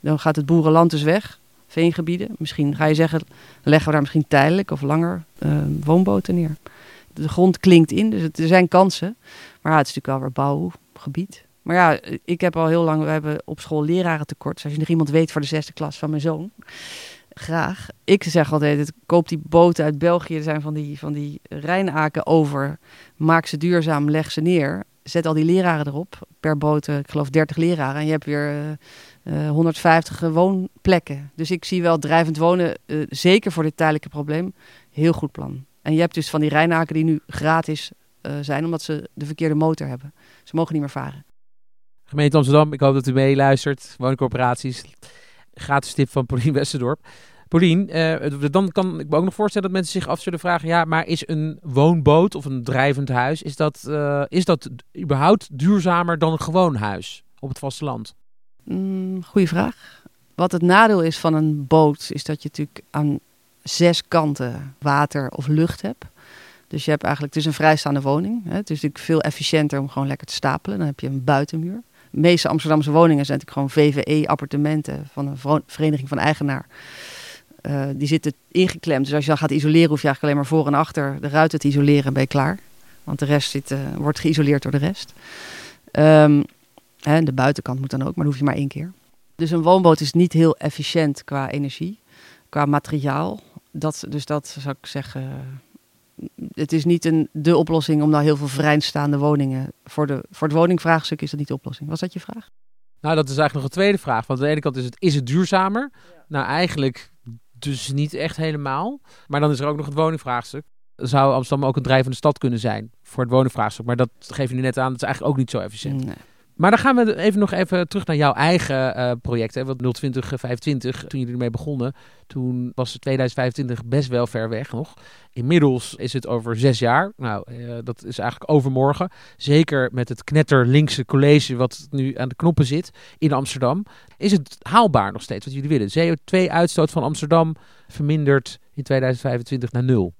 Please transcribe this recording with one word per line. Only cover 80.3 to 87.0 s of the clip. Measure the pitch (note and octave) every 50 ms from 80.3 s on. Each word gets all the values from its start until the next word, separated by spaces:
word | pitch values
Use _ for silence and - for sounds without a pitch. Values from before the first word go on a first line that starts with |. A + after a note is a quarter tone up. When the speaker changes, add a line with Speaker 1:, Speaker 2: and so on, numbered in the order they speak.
| C#3+
Speaker 1:
maar | C#3+ C#3+ B2 D#3 D#3+
voor | D3
en | C#3+ C#3+ C#3
achter | D#3 - - D#3+ C#3+ C#3 C#3 C#3+
de | - C#3+
ruiten | C#3 D#3 D#3 D#3+ - D3+
te | - C#3+
isoleren | C#3 C#3+ C#3+ C#3+ D3 C#3+ C#3
en | C#3
ben | C#3 C#3
je | C3 C3
klaar. | - C#3+ C3+ D3 F3+ G3+ - - - - - - - - -
Want | - C#3+ C#3
de | D3
rest | C#3 D3 D3 C#3 -
zit, | - C#3 C#3 -
eh, | C3+ C#3 C3+ C3+ B2+
wordt | - C#3+ D3 D3+ -
geïsoleerd | - D#3 - D3+ D3+ C#3+ D3 C#3
door | - -
de | C#3 C#3+
rest. | C#3 E3 G3 - - - - - - - - - - - - - - - - _ _ -
Ehm, | _ - D3+ D#3 D#3 D#3 D3+ D3+ D3 C#3+ - - _ _ _ _ _ _ _ _ _ _